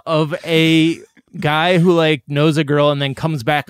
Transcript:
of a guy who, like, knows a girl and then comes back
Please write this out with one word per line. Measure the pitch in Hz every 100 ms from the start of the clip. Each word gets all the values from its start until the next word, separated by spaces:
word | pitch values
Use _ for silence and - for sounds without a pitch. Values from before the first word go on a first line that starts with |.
| -
of | 156 156 165 160
a | 160 160 160 165 117 - _ _ -
guy | 151 156 175 180
who, | 180
like, | 165 160 147 -
knows | 143 156 151
a |
girl | 139 147 147
and | 143
then | 139
comes | 127 160 151
back | 117 147 -